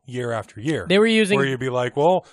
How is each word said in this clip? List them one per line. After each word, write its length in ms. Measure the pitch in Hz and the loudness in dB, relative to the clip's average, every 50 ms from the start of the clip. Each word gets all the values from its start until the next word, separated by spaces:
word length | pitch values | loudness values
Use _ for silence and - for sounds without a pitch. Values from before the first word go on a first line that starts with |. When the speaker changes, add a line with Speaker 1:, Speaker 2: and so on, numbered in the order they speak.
| _ | _
Speaker 1:
year 280 | 131 120 123 123 120 117 | -12 -10 -8 -6 -4 -4
after 260 | 110 101 - - - | -6 -6 -8 -12 -10
year. 260 | 104 147 160 127 92 160 | -6 -4 -4 -4 -2 0
Speaker 2:
They 100 | 175 196 | 2 2
were 80 | 214 226 | 4 4
using 300 | 226 220 220 185 202 202 | 4 2 2 2 2 0
Speaker 1:
Where 80 | 139 135 | 0 0
you'd 140 | 135 123 | -2 -4
be 80 | 127 131 | -4 -4
like, 260 | 123 123 123 123 - | -2 -2 -2 -2 -2
"Well, 300 | 143 147 165 185 180 - - | 0 2 4 2 2 0 -4